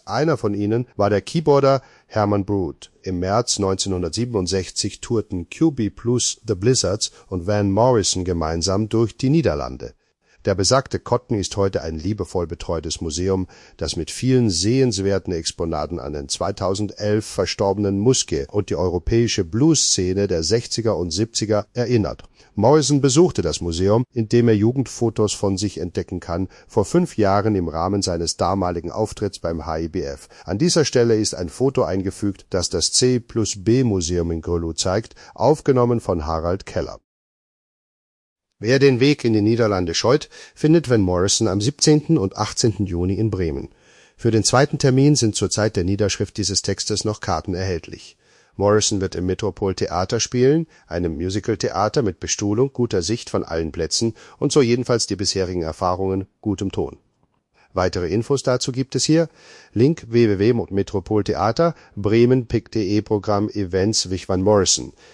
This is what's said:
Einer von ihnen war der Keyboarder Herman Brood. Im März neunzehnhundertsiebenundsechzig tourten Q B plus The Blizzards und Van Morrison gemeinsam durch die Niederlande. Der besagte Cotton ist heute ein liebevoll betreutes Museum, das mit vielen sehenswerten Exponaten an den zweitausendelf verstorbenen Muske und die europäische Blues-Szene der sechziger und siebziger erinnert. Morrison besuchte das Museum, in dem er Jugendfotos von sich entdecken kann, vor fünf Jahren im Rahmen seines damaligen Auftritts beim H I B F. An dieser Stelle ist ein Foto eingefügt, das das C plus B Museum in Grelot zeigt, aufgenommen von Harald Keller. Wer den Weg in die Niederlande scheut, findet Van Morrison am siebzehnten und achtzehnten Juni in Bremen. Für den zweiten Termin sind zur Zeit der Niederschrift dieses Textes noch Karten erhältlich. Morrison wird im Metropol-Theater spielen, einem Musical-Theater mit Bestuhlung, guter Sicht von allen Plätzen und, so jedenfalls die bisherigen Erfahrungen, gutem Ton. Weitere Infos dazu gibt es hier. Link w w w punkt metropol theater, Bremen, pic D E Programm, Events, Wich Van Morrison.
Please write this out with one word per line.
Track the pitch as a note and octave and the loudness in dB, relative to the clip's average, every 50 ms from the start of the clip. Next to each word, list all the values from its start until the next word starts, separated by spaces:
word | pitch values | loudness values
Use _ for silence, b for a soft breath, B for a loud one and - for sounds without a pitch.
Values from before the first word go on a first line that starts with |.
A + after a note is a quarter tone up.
| - | -8
Einer | E2+ G#2 B2+ D#3 E3 C#3 | -6 -2 0 0 0 0
von | - - G#2 G2+ | 0 -2 -2 -2
ihnen | G2+ G#2 G#2 A2 B2 B2 b b | -2 -2 0 0 -2 -2 b b
war | b G2+ G2+ | b 2 2
der | G#2 G2 | 2 0
Keyboarder | - - - E3+ D3+ D3 C#3+ C#3 C#3 C3+ C3+ B2+ b b b b b | 0 -2 -4 0 2 4 4 6 6 4 4 2 b b b b b
Herman | b - A2 G#2 G2+ G#2 G2+ G2 | b -2 0 0 2 2 0 0
Brood. | G#2 G2+ G2 F2+ D2 C#2 - - - _ _ - | 0 -2 -2 -2 -4 -6 -12 -18 -20 _ _ -8
Im | F#2+ F#2 F2+ | -6 -6 -4
März | F2+ F#2+ G2+ A#2+ A#2 - - G#2 | -2 0 0 0 0 0 -2 -2
neunzehnhundertsiebenundsechzig | G2 F#2+ F#2+ F#2 - G2+ F#2 F2+ F2 D#2+ - G#2+ A#2+ B2 A#2 G2 F2+ E2 G2 F#2+ F2 - - - - G2+ - - | 0 0 0 -2 -2 -4 -2 -2 -4 -4 -4 -4 -4 -2 -2 -2 -2 -2 -2 -2 -4 -4 -6 -6 -6 -6 -8 -10
tourten | - - A#2+ G#2+ - - F#2+ F2+ E2+ - - | -6 -4 -2 -2 -2 -4 -6 -8 -8 -8 -2
Q | - D#3+ E3 | 0 0 0
B | C#3 A#2 G#2+ F#2+ | 2 0 -4 -4
plus | - - - A#2 B2 A#2 - - - - - | -6 -6 -4 -2 -2 0 -2 -4 -6 -6 -6
The | A2 G2+ | -6 -4
Blizzards | F2 G#2 B2+ C3 - - F2+ G2+ G#2+ - - B B B | 0 2 2 2 2 0 -2 -2 -2 -4 -6 B B B
und | B F#2+ F2+ E2+ | B -8 -6 -2
Van | G2+ G#2 G#2 G#2 G2 | -2 0 0 2 2
Morrison | G2 G#2+ A#2+ C3 B2+ G#2+ F2+ - - F#2 F2 | 2 4 4 4 4 2 2 0 -2 -2 -2
gemeinsam | F2+ F2 E2 D#2+ D#2+ E2 E2+ E2 G2 F#2+ G2+ A2 G#2 | -2 -2 -2 -2 -2 -2 -2 -2 0 0 -2 -2 0
durch | A#2 A2+ A#2 A2 - | 0 0 0 0 -2
die | - C3 C3 | -2 0 2
Niederlande. | D#3 E3 C3 G#2+ D#2 C#2+ B1 B1+ C2 B1 A#1+ A#1+ - _ _ _ _ _ _ _ _ _ - | 2 2 2 2 0 -2 -4 -8 -10 -12 -14 -14 -16 _ _ _ _ _ _ _ _ _ -2
Der | G#2 F#2+ | 0 0
besagte | F#2+ F#2+ G#2 B2+ C3+ - - - - | 2 2 2 2 2 2 0 -6 -6
Cotton | - - A#2+ - - - A#2 G2+ | -2 -2 -2 -2 -2 -2 -2 -2
ist | F2+ - - | -2 -2 -2
heute | G#2 G2 G2 F#2+ D#2+ C#2 | 0 0 0 0 -2 -4
ein | E2 D#2+ | -4 -6
liebevoll | D#2 D#2+ G2+ G#2+ G#2+ F2+ - - F#2 F2 | -4 -4 -4 -4 -4 -4 -4 -4 -4 -4
betreutes | D#2 E2 - - - E2+ D#2+ D#2 - - - | -4 -6 -8 -6 -4 -4 -4 -4 -6 -8 -6
Museum, | E2+ D#2+ D2+ E2+ F#2 F#2+ F#2+ F#2 F2+ B B B B B B | -6 -6 -4 -2 -2 0 0 0 -2 B B B B B B
das | B E2 D#2 - | B -8 -6 -6
mit | F2 D#2 - | -6 -6 -8
vielen | - - B2 C3 B2+ B2+ A#2+ G#2+ | -6 -2 0 2 4 4 4 2
sehenswerten | E2+ E2 F#2+ A2 B2+ C3+ C3 B2 G2+ G2 F#2+ G2 G2 F#2 - F#2+ | 2 0 0 2 2 2 2 2 0 0 0 0 0 -2 -2 -4
Exponaten | F2+ E2 E2 - - - E2+ E2 D#2+ D2+ D2+ D2 F2 C#2+ | -6 -4 -6 -6 -6 -6 -4 -4 -4 -4 -4 -6 -6 -8
an | B1 C#2+ | -8 -8
den | D2 D2 C#2 | -8 -8 -8
zweitausendelf | C#2 - - F2 F#2+ G2 - G2 F2+ G2 G2+ G#2 F#2+ - - G#2 G#2 G#2 A2 - | -8 -6 -4 -4 -4 -4 -2 -2 -2 -2 -2 -4 -6 -6 -4 -2 0 0 0 -2
verstorbenen | - - - F#2 - - - G2+ G2 F#2+ G#2 G#2 G2 G2 | -4 -4 -4 -4 -2 -2 0 0 0 0 0 0 0 0
Muske | G2 G#2 B2+ C3 - - - E2 C#2 C#2 - | 2 2 2 2 2 0 -4 -4 -4 -4 -4
und | - G#2 G2 - | -4 -4 -2 -2
die | G2 | -2
europäische | D2+ F2+ F2+ E2+ F2 - - A2+ A#2 A#2+ A2 - G#2+ F2+ | -2 0 0 -2 -2 -2 0 2 2 2 2 0 -2 -4
Blues-Szene | D#2+ F2+ A2+ D3 E3 D3+ - - - - G2+ F2+ F2+ F#2 G2 G2+ | -2 0 2 4 4 4 2 2 0 0 0 0 0 0 0 0
der | G2 F2+ D#2+ E2 | 0 0 0 0
sechziger | D2+ A2 A#2+ - - - A#2+ A2 A2+ F#2+ | 0 0 0 -2 -2 -4 -2 -2 0 0
und | D#2+ F2+ F2 | -2 -2 -2
siebziger | D2+ F#2+ A2 - - - A2 G2+ G#2+ G#2 - _ - | -2 -2 -2 -2 -2 -4 -2 0 0 0 -2 _ -4
erinnert. | G2+ - A2+ B2 A2 F2+ B1+ A1+ - - - b b b b b | -4 0 2 2 2 2 0 -4 -8 -14 -20 b b b b b
Morrison | G2 G2+ B2+ D3+ D#3+ C3+ B2+ D3 C3+ | 2 4 6 6 6 4 4 2 4
besuchte | C3 C#3 B2 D#3 F#3 D3+ - - | 4 4 6 6 4 4 2 0
das | E2+ D#2 D2+ - | -2 -2 -2 -4
Museum, | E2+ F2 D#2+ E2+ F#2 G2 G#2+ A#2+ B2+ - - | -4 -4 -2 2 2 4 4 4 2 0 -2
in | A#2 A2 | -4 -2
dem | G#2 A#2+ A#2+ A#2 A#2 | 2 4 4 6 6
er | A2 | 4
Jugendfotos | G2+ G#2+ A#2 B2+ C#3 A#2+ - - - A#2 A2+ - A2 G#2+ G2+ | 4 4 2 2 0 -2 -4 -4 -2 -2 -2 0 0 0 0
von | - - G#2+ G2 G2 | 0 0 -2 0 0
sich | F#2 G#2+ G2 - C#2 | 0 -2 -4 -4 -6
entdecken | F2+ F2+ - G2+ F2 - F#2 E2+ | -8 -6 -6 -6 -6 -6 -8 -8
kann, | - - E2+ F2+ F#2+ - B B B | -6 -6 -4 -4 -4 -6 B B B
vor | B - A2 F#2+ | B -2 -2 0
fünf | - - F3 F3 - - | 2 2 0 0 0 0
Jahren | A2 G2+ F#2+ G2 G#2 G2+ A2+ G#2 | 0 2 4 4 2 2 2 0
im | F#2 E2+ D#2+ | 0 -2 -4
Rahmen | D2+ D#2+ F2 F#2+ G2+ G2+ | -4 -2 -2 0 0 -2
seines | F#2 F#2+ F2 E2 E2+ E2 - | -2 -2 -2 -4 -4 -4 -4
damaligen | - F#2+ F2 F#2+ G2 F2+ F2+ E2+ E2+ D#2+ E2+ | -2 -2 0 0 0 -2 -2 -4 -4 -6 -6
Auftritts | - G#2 A2 - - - G#2 F#2+ - - | -4 -4 -4 -4 -4 -6 -6 -6 -6 -6
beim | - E2+ E2+ E2 D2 | -6 -6 -6 -6 -6
H | E2 D#2+ D#2+ | -6 -6 -4
I | E2 | -4
B | D#2 D#2+ F#2 D2 | -4 -6 -6 -6
F. | C#2 C2+ - - - B B B | -6 -8 -12 -16 -20 B B B
An | B F#2+ | B -2
dieser | G#2+ D#3+ F3+ - D#3+ C#3 | 0 0 2 2 2 2
Stelle | - - B2+ A#2+ A#2 A2+ | 2 2 2 4 4 2
ist | A2 G#2 - - | 2 0 -2 -4
ein | - F2+ | -6 -8
Foto | D#2+ - - B2+ C#3 - C3+ G2 | -6 -4 -2 -2 0 0 0 0
eingefügt, | D#2 F#2 G2 F#2 F#2+ - - G#2 G2+ F#2 - - - | 0 0 -2 -2 -4 -4 -4 -4 -4 -4 -6 -6 -4
das | - F2+ F2 - | -4 -2 -2 -2
das | - E2+ - - | -2 -2 -2 0
C | - - B2 B2+ B2+ A#2 | 0 2 2 2 2 0
plus | - - - A#2 G#2 - - G2+ F2 | -2 -4 -4 -2 -2 -2 -4 -2 0
B | G#2+ A#2+ C3 B2+ | 2 2 4 4
Museum | A#2 G2 F#2 E2 E2 F2+ F2 E2 E2 | 2 0 0 0 0 0 0 0 -2
in | E2 E2 | -2 -4
Grelot | - E2+ F2 E2+ E2+ E2 D#2 | -4 -2 -2 -2 -2 -4 -4
zeigt, | - - F#2+ F#2 A2 - - - B B B B | -4 -2 -2 -2 -2 -4 -6 -12 B B B B
aufgenommen | - A2 B2+ D#3 - - D3 C3 B2 B2 B2 A#2+ A2+ | 0 2 2 2 2 2 2 4 4 4 2 2 0
von | - - F2+ E2 D2 | 0 -2 -2 -2 -2
Harald | D#2+ E2 D#2+ D#2+ E2+ F#2+ G2 - | -4 -4 -2 -2 -2 -2 -4 -6
Keller. | - - F2 C2+ - G1+ - _ _ _ _ _ _ _ _ _ _ _ _ _ _ _ _ _ _ _ _ _ _ _ _ _ _ _ _ _ _ _ - | -6 -6 -6 -6 -6 -8 -16 _ _ _ _ _ _ _ _ _ _ _ _ _ _ _ _ _ _ _ _ _ _ _ _ _ _ _ _ _ _ _ -4
Wer | G2 A2 C3 C3+ | 0 2 4 6
den | C3+ C#3 B2+ A#2 | 6 6 6 6
Weg | C3 D3 D3 - - | 4 4 4 4 2
in | A#2 A2 | 2 4
die | G#2+ | 4
Niederlande | G2+ A2 A#2 A2+ A2+ G#2 G2 F#2 F2+ E2 - | 4 4 4 4 2 2 2 0 0 -2 -2
scheut, | - - A2 C#3 D3+ - - B B B B B | 0 2 2 2 2 0 -4 B B B B B
findet | - - D3+ E3 E3+ D3 A#2+ | 0 2 4 4 4 4 2
Van | B2 A2 | 2 2
Morrison | F#2+ F2+ F2+ F2 F#2 G2+ - - A#2 G2 | 4 2 2 2 2 2 2 0 0 0
am | F#2 G2+ | 0 0
siebzehnten | G#2 C3+ - - - D#3 D3+ D3+ - - E3 | -2 -2 -2 0 4 4 4 4 4 2 0
und | C#3 G2 F#2+ - | 2 0 -2 -2
achtzehnten | - G#2+ - - - - A2+ G2+ - G2+ | -4 -4 -4 -2 0 0 0 0 0 -2
Juni | F2+ F2 E2+ F2+ F#2 G2 | -2 -2 -2 -2 0 0
in | F#2+ A2+ G#2+ | 0 -2 -2
Bremen. | G2 F#2 F2+ D#2+ C#2 - - - b b b b b b b b b | -2 -2 -2 -2 -4 -6 -8 -10 b b b b b b b b b
Für | b - A2+ | b 0 2
den | A2 A2 G2 | 2 2 2
zweiten | - - B2+ D3+ - - | 4 4 4 2 2 0
Termin | C3+ - C3+ B2+ C3+ C#3 D3 D3+ | 0 2 4 4 6 6 6 4
sind | - A#2+ G#2+ - | 4 2 0 0
zur | - G2+ F2+ | 0 -2 -2
Zeit | - G#2+ G#2 A2 - | 0 0 0 0 0
der | G2 F2 | 0 0
Niederschrift | F#2 G2+ G2+ G#2 F#2+ - - G#2 - - | 0 0 0 0 0 -2 -2 -6 -6 -4
dieses | A2 G2 G2 G2 - | -4 -4 -4 -4 -4
Textes | - G2+ G2 - - - G#2+ - - | -2 -4 -4 -4 -4 -4 -4 -4 -4
noch | G#2+ G#2 - | -4 -6 -4
Karten | - - F2 D#2 - G2 F2 | -4 -4 -4 -4 -4 -4 -6
erhältlich. | F2+ F#2+ F#2+ F2 D#2+ - - F#2 - - - - b b b b b b b b | -4 -4 -4 -4 -6 -6 -10 -16 -18 -18 -20 -20 b b b b b b b b
Morrison | - G2 G2+ G#2 G#2+ G2+ - G#2+ F#2+ | 0 2 4 4 4 2 2 0 -2
wird | F#2+ F#2 - | -2 -4 -4
im | F2 F2+ | -4 -2
Metropol-Theater | F#2 F#2 - A2 G2 - - G#2 F#2+ F#2 - G2+ - E2 F2+ F#2+ - A#2+ A2 | -2 -2 -2 -4 -6 -4 -4 -4 -4 -2 -2 -4 -2 -2 -2 -2 -2 -2 -4
spielen, | - - - B2 B2+ C3+ D3+ E3+ D#3+ b b b b | -4 -2 0 2 4 4 4 2 0 b b b b
einem | b E2 F2 F2+ E2 D#2 | b -4 -4 -2 -2 -2
Musical-Theater | D2 F2 F#2 F#2+ G#2 - A#2 G#2+ - - - - F#2 G#2 G#2+ - D3+ A#2 | -4 -4 -4 -4 -4 -2 -4 -4 -2 -4 -4 -2 0 0 0 0 0 -2
mit | F#2+ - - | -2 -4 -6
Bestuhlung, | - - - - G#2 G2+ G#2 A#2 C3+ C3+ | -6 -6 -6 -4 -2 0 0 0 0 0
guter | - - A#2+ A2+ G#2+ F#2 | 0 -2 -2 0 0 -2
Sicht | D#2+ G2 A2+ - - - | -2 -2 -4 -6 -6 -4
von | - G2+ G#2 | -4 -4 -4
allen | - E2 E2 E2 D#2 D2 | -2 -4 -4 -4 -4 -4
Plätzen | F2 D#2+ - - - A2+ A2+ - B B B B | -4 -4 -2 -2 -2 -2 -2 -4 B B B B
und, | B D#3 C#3+ - | B -2 2 4
so | D3+ | 4
jedenfalls | B2+ A#2 A#2+ B2+ A#2+ - B2 A2+ - | 4 4 2 0 0 0 0 0 -2
die | - G2+ | -2 -4
bisherigen | F#2 G2 - - G2 F#2 F2+ F#2 F2 D#2+ | -4 -4 -2 -2 -2 -2 -2 -2 -4 -4
Erfahrungen, | D#2+ D#2+ - F#2+ F2+ F2+ F#2 F#2+ F#2+ F#2+ F#2+ F#2+ - _ _ | -4 -4 -2 -2 -2 0 0 -2 -2 -2 -4 -4 -8 _ _
gutem | - G#2+ G2 - G2+ F#2 | -6 -4 -4 -4 -4 -6
Ton. | - - D#2+ C2+ - - _ _ _ _ _ _ _ _ _ _ _ b b b b | -4 -4 -6 -6 -8 -14 _ _ _ _ _ _ _ _ _ _ _ b b b b
Weitere | F#2 F2+ F2+ - F#2 F2+ D#2+ | 0 0 0 0 -2 -4 -2
Infos | F#2 A#2 A2+ - C#3 C3 - | -2 -2 -2 -2 -2 -2 0
dazu | C3+ B2 B2+ - D3 | -2 -2 -2 -2 -4
gibt | B2 C3 C3 - - | -4 -6 -6 -4 -4
es | B2+ - | -2 0
hier. | - D#3 E3 E3 - B B B B B B B B B | 2 2 2 2 0 B B B B B B B B B
Link | G#2 B2 D3+ E3 - - | 2 2 2 2 0 -4
w | A#2 A2+ A#2+ A#2+ G#2 | 0 2 4 4 4
w | G2+ | 4
w | F#2 G2+ A#2+ A#2+ | 4 2 2 2
punkt | A2+ E2+ - | 0 -2 -2
metropol | G2 G2 G2 - - F#2+ - - G#2+ G#2 G2 | -2 -2 -2 -2 -4 -6 -2 0 0 0 0
theater, | - D2+ D2 F#2+ A2 A#2 - E3 E3+ - B B B B | 0 0 0 0 0 2 2 0 0 -2 B B B B
Bremen, | G#2 G2+ G2+ A2 A#2 A#2+ B2 C3 C3 A#2 | -4 0 2 4 6 6 6 4 2 0
pic | - A#2+ A2+ - - | -2 -4 -4 -4 -4
D | - A2 G2+ F#2 G#2 | -4 -4 -2 0 0
E | G#2 | 0
Programm, | G2+ - G#2+ G2+ F2+ G#2+ G#2 G2+ G#2+ G#2 | 0 0 -2 -2 0 0 0 0 0 -2
Events, | - G#2 G2 F2 F#2 F#2 F#2+ G2+ G#2 - - F2+ | -4 -6 -4 -2 0 0 0 0 0 -2 -2 -4
Wich | F#2+ F2 - - | -6 -6 -4 -2
Van | F#2+ F#2 F#2+ | -2 0 2
Morrison. | G#2+ G#2+ G2+ F2+ - - - B1 C#2 - b b b | 4 4 4 4 2 0 -2 -4 -8 -16 b b b